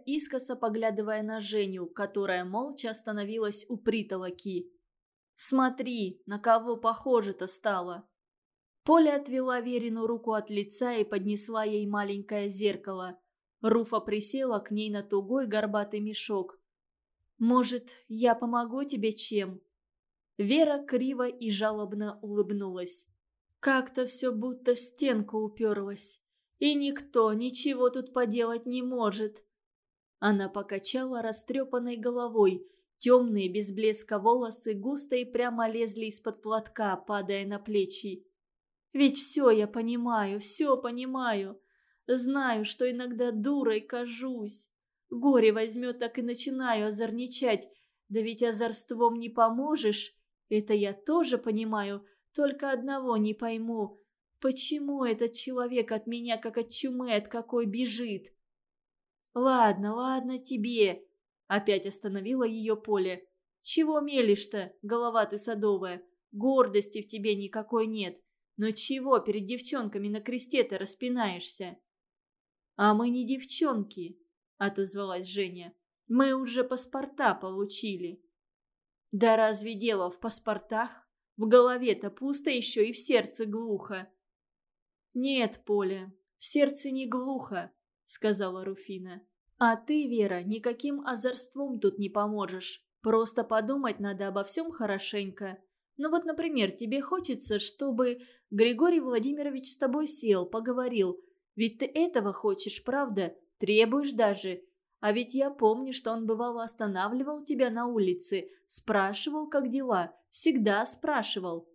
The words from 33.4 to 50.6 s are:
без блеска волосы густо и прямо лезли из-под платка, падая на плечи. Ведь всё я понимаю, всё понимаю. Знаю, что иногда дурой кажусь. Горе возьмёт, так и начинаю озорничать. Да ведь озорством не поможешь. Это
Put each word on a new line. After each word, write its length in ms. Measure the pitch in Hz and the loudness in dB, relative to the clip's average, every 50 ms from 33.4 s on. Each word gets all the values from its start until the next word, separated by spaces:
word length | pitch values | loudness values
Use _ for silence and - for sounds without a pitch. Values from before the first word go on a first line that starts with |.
| 190 180 | 0 0
без 240 | 185 208 208 196 190 | 0 -2 -2 -4 -2
блеска 460 | 208 220 220 208 208 - - 214 202 | 0 2 2 2 0 -2 -2 -2 2
волосы 560 | 190 226 247 254 240 226 226 - - 226 214 | 4 4 4 4 2 -2 -6 -6 -4 -4 -4
густо 420 | 196 202 262 285 277 285 - 254 | -4 -2 -4 -4 -4 -4 -2 0
и 80 | 247 247 | -2 -2
прямо 440 | 247 247 240 247 247 233 233 226 220 | 0 -2 0 0 0 0 0 0 0
лезли 380 | 220 233 226 214 202 226 226 | 0 -2 -2 -2 -4 -4 -6
из-под 360 | 214 208 - - 220 208 - - | -6 -6 -8 -8 -8 -8 -8 -4
платка, 540 | 214 220 220 220 - - 233 214 196 185 | -2 -2 -2 -2 -4 -6 -2 -2 -2 -2
падая 500 | 180 - - 208 202 190 190 196 196 202 | -4 -4 -4 -4 -4 -2 -2 -4 -4 -4
на 120 | 202 202 202 | -4 -6 -8
плечи. 640 | 202 220 208 202 190 185 - - - 202 185 - - _ _ _ _ _ _ _ _ _ _ _ _ _ - | -6 -2 0 0 0 0 -4 -8 -10 -10 -10 -12 -14 _ _ _ _ _ _ _ _ _ _ _ _ _ 0
Ведь 240 | 269 285 269 277 | 4 4 4 4
всё 340 | - - - - 302 269 240 | 2 -2 -2 0 4 6 8
я 180 | 220 214 208 208 | 8 6 4 0
понимаю, 720 | 208 240 226 233 240 240 240 240 233 214 202 196 196 208 | -2 -4 -4 -2 -2 -2 0 0 0 0 0 0 -2 -4
всё 360 | 208 - - - 311 285 262 | -4 -4 -2 0 2 2 2
понимаю. 840 | 254 - - 233 247 254 262 262 262 254 233 214 196 196 190 214 - _ _ _ _ _ _ _ _ _ | 2 0 -4 -6 -6 -6 -6 -4 -2 -2 0 0 -2 -2 -6 -10 -16 _ _ _ _ _ _ _ _ _
Знаю, 580 | - 254 254 247 262 277 277 269 254 226 214 214 | 0 0 0 2 0 0 0 2 0 0 0 -2
что 260 | 208 - - 247 254 | -4 -2 -2 0 -2
иногда 400 | 240 240 247 247 240 220 247 240 | -2 -2 -6 -6 -2 -2 -2 0
дурой 500 | 220 214 208 277 285 277 254 226 214 214 | 0 0 0 0 2 2 2 2 2 0
кажусь. 880 | 214 - 247 240 247 240 233 233 262 262 254 233 208 208 - - - - _ _ _ _ _ _ _ - | -2 -4 -6 -6 -6 -6 -8 -8 -8 -6 -6 -6 -8 -8 -8 -10 -12 -14 _ _ _ _ _ _ _ -12
Горе 420 | 240 240 247 285 269 240 220 220 208 | -4 2 4 6 8 8 8 8 6
возьмёт, 460 | 220 220 226 220 247 247 247 240 247 | 4 2 -2 -2 -4 -4 -4 -4 -4
так 200 | 247 233 240 262 | -4 -4 -4 -4
и 40 | 233 | -4
начинаю 640 | 240 240 240 - 294 269 262 262 240 226 214 208 214 | -4 -4 -4 -4 -4 -4 -2 0 0 0 2 0 0
озорничать. 800 | 208 208 233 226 220 233 254 240 - - 269 240 214 - - - _ _ _ _ _ _ _ - | -2 -2 -4 -4 -4 -6 -6 -6 -4 0 0 2 2 0 -2 -6 _ _ _ _ _ _ _ -6
Да 120 | 202 226 | -2 -2
ведь 220 | 214 226 226 220 240 | -2 -2 0 0 0
озорством 760 | 240 220 202 233 226 214 - - - 240 226 240 233 233 233 | 0 2 0 -2 -2 -2 -4 -6 -6 0 2 2 2 2 2
не 100 | 233 226 | -6 -4
поможешь. 880 | 233 247 226 226 233 247 277 302 311 - 220 214 208 - - - _ _ _ _ _ _ _ - | 2 4 4 4 4 2 0 0 0 2 2 2 0 0 -4 -10 _ _ _ _ _ _ _ -2
Это 260 | 214 214 | 0 0